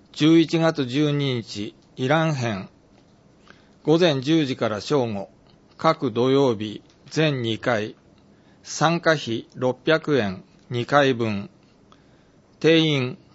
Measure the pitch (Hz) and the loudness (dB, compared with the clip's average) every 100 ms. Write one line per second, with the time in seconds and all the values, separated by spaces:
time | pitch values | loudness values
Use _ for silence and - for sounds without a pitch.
0 | _ - 151 165 156 165 165 156 127 135 | _ 0 4 4 4 2 0 0 -2 0
1 | 151 143 139 123 107 101 107 - _ - | 0 0 -2 -4 -6 -10 -10 -12 _ -6
2 | 127 156 160 143 117 98 98 _ _ _ | 0 0 0 -2 -4 -6 -10 _ _ _
3 | _ _ _ _ _ - _ _ - 165 | _ _ _ _ _ -20 _ _ 0 2
4 | 180 135 127 160 135 131 117 104 - 147 | 4 2 0 0 0 -2 -4 -4 -2 -2
5 | 117 98 92 _ _ _ _ - 160 156 | 0 -6 -10 _ _ _ _ -2 -2 0
6 | 135 113 131 135 135 104 107 - - _ | -2 0 2 2 2 0 -6 -10 -16 _
7 | - 151 156 135 113 107 131 113 110 - | -8 -2 -2 -2 -4 -4 -2 -2 -4 -10
8 | _ _ _ _ _ _ - - 151 170 | _ _ _ _ _ _ -16 -2 0 2
9 | 170 156 - 113 - - 127 123 - 156 | 0 0 -2 -8 -8 -4 -4 -2 0 0
10 | 156 135 101 92 - _ _ 120 117 143 | 2 0 0 -6 -14 _ _ -8 0 2
11 | 135 117 113 101 - - _ _ _ _ | 4 2 -2 -4 -8 -18 _ _ _ _
12 | _ _ _ _ _ _ 151 165 160 139 | _ _ _ _ _ _ 4 4 4 0
13 | 127 - _ | -2 -8 _